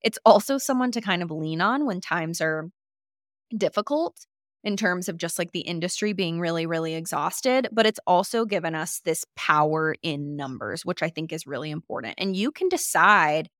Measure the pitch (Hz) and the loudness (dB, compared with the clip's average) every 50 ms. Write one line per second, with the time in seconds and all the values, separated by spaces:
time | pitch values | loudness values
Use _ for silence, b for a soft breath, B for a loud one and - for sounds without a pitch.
0 | - 208 - - _ 220 196 202 - - 277 277 - - 269 254 254 247 226 - | 0 -2 -4 6 _ 8 8 8 6 2 -2 -2 0 0 0 2 0 0 -2 -2
1 | - 202 185 170 175 170 156 160 156 160 160 165 180 208 247 277 302 254 190 180 | -2 -2 -2 -2 -2 -4 -4 -4 -4 -4 0 0 2 2 2 0 0 -2 -2 -4
2 | - - 156 156 160 160 170 - 160 160 156 156 156 175 _ _ _ _ _ _ | -4 -4 -4 -2 -2 -4 -2 -2 -2 -2 -2 -4 -6 -10 _ _ _ _ _ _
3 | _ _ _ _ _ _ _ _ _ _ 226 208 190 - - 208 208 - 285 302 | _ _ _ _ _ _ _ _ _ _ -4 -2 -2 0 0 -2 -2 0 0 0
4 | 330 339 _ - - _ _ _ _ _ _ _ - 208 202 196 220 185 180 180 | 0 -2 _ -10 -20 _ _ _ _ _ _ _ -4 -4 -2 0 0 0 0 0
5 | 180 - 170 165 180 170 - - 175 175 - 175 - - 175 165 165 180 - - | -2 -6 -6 -6 -6 -6 -4 -4 -4 -4 -4 -8 -6 -6 -4 -4 -4 -4 -4 -2
6 | 208 214 208 180 190 165 165 170 175 170 170 165 165 165 170 165 165 160 160 160 | -2 -2 0 -2 -2 -2 -2 -2 -2 0 0 -2 -2 -2 -2 -2 -2 -4 -4 -6
7 | 165 - 165 147 147 170 - - - 262 254 262 254 - 220 226 220 220 220 - | -6 -4 -4 -2 -2 -2 -4 -2 0 2 2 2 0 0 2 4 4 4 2 0
8 | _ - 180 180 196 - - 226 233 208 202 175 165 165 160 156 160 175 - - | _ 2 2 2 2 0 -2 -2 -2 0 -2 -2 -2 -2 -4 -4 -4 -6 -6 -4
9 | _ 165 160 - - _ _ - - - 156 151 151 151 156 156 156 156 - - | _ -2 -2 -2 -4 _ _ -4 2 4 4 6 6 4 2 2 0 0 -2 -2
10 | - 170 143 143 143 147 147 143 139 131 127 - - 107 85 165 - - 180 - | -4 -4 -4 -4 -6 -6 -8 -8 -8 -8 -8 -8 -8 -6 -6 -6 -4 -4 -2 -2
11 | 160 165 165 - 160 160 160 160 - 135 143 123 147 156 151 160 - _ - - | -2 -4 -2 -6 -8 -6 -8 -10 -8 -8 -8 -6 -6 -6 -6 -8 -8 _ -8 -8
12 | - 110 - - 185 196 190 190 208 277 302 - 370 370 359 320 - - - 170 | -6 -8 -6 -4 -2 -2 0 0 -2 -2 -2 -2 -2 0 0 0 -2 0 2 4
13 | 170 196 208 196 160 151 151 160 160 - _ | 6 6 8 6 6 4 2 0 -2 -4 _